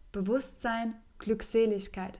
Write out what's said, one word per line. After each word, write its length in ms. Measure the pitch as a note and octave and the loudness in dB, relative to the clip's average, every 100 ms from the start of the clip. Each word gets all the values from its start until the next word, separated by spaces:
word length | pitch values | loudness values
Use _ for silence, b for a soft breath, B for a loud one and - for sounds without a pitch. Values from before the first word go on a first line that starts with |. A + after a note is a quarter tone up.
| - | -10
Bewusstsein, 840 | G3+ F#3+ C4 - - A#3+ A3+ A3+ A3 - - | -4 0 0 0 -4 -2 -2 -2 -6 -12 -8
Glückseligkeit. 1000 | G3+ A3 - A3+ A3+ G3+ G3 - F#3 | -2 0 2 4 4 2 -2 -8 -10